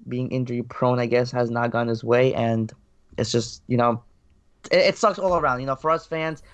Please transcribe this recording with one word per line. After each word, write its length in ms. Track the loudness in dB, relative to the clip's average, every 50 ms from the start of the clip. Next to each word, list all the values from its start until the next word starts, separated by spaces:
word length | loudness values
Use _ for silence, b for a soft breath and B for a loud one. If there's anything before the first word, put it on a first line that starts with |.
| -12 -8
being 200 | -6 -4 -4 -2
injury 320 | -2 -4 -2 -2 -4 -6 -6
prone, 360 | -6 -4 0 0 2 2 2
I 60 | 0
guess, 260 | 2 2 0 0 0
has 180 | 0 -2 -2 0
not 220 | 0 -2 -2 0
gone 160 | 0 0 0 0
his 160 | -2 -2 0
way, 300 | 2 4 4 4 2 2
and 360 | 0 0 0 0 0 -2 -4 -6 _ _ _ _ _ _ _ -6 -6
it's 140 | -4 -2
just, 320 | 0 -2 -2 -4 -8 -12 _ -2
you 100 | 0 2
know, 260 | 2 2 0 -2 -6 _ _ _ _ _ _ _ _ _ _ _ -4 0
it, 80 | 2 4
it 180 | 4 4 2 2
sucks 220 | 2 0 2 2
all 180 | 0 0 0 2
around, 240 | 2 0 0 0
you 60 | -2 -4
know, 80 | -4
for 140 | -2 0 0
us 160 | 0 0 -2
fans, 380 | -6 -6 -4 -4 -4 -6 -8 -14 b